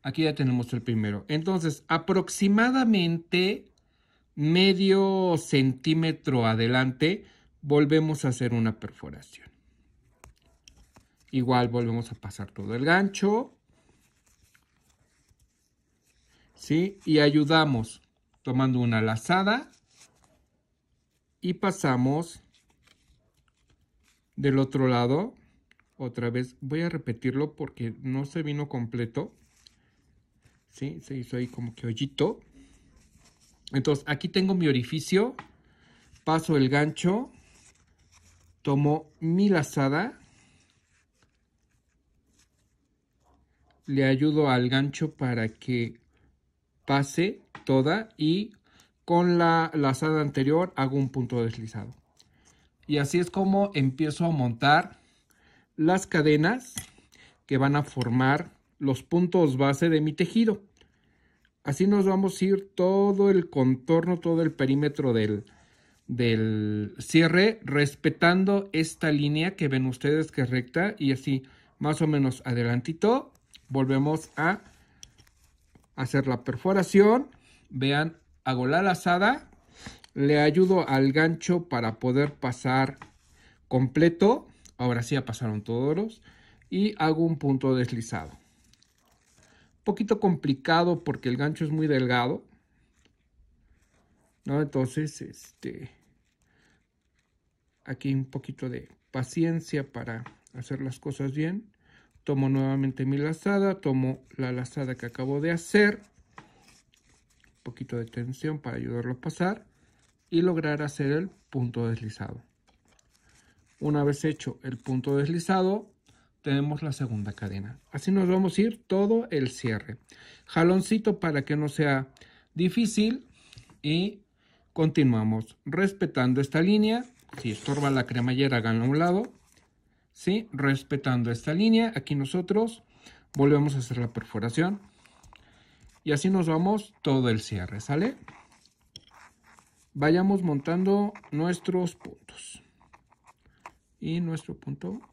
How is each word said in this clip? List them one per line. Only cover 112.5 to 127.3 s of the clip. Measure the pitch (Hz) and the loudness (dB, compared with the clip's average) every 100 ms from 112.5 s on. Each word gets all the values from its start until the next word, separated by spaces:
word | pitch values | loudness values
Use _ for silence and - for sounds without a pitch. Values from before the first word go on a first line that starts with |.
| _ _ _ _ _ _ _ _ _ _ _ _ _ | _ _ _ _ _ _ _ _ _ _ _ _ _
Una | 147 147 | -2 0
vez | 143 143 | 0 0
hecho | 160 147 - - | -4 -4 -10 -10
el | 131 127 | -12 -12
punto | - 127 135 139 | -6 -4 -2 -2
deslizado, | 143 170 165 190 185 208 - _ _ _ _ _ | 0 -4 0 0 0 -2 -8 _ _ _ _ _
tenemos | 147 139 147 151 | -4 -2 -2 -4
la | 156 | -6
segunda | 135 127 107 101 | -6 -6 -6 -8
cadena. | - 101 98 101 123 _ | -8 -10 -8 -12 -16 _
Así | 143 190 | -6 0
nos | 196 180 | 2 2
vamos | 185 190 - | 2 0 2
a | |
ir | 226 220 _ | 0 -2 _
todo | 190 202 226 233 | 0 2 0 0
el | 151 127 | -4 -4
cierre. | - 120 107 - - _ - - - - | -4 -6 -6 -8 -16 _ -20 -20 -20 -6
Jaloncito | 165 170 185 185 220 214 202 | 2 4 4 2 0 0 -2
para | 170 147 | -2 -2
que | 139 151 | -2 -2
no | 151 | -2
sea | 151 147 135 135 _ - _ _ | 0 0 0 -2 _ -20 _ _
difícil | - 180 233 220 - 220 262 - _ _ - - - | -2 0 2 0 2 0 0 -10 _ _ -20 -20 -10
y | 151 160 196 - _ _ _ _ _ | -2 -2 -2 -8 _ _ _ _ _
continuamos | - 156 - 139 113 110 110 110 _ - | 0 0 4 4 4 0 -2 -6 _ -8
respetando | 156 196 196 165 139 127 127 | 0 0 0 -4 0 0 0
esta | 135 156 | 0 2
línea. | 180 214 214 233 254 _ _ | 4 4 2 0 -6 _ _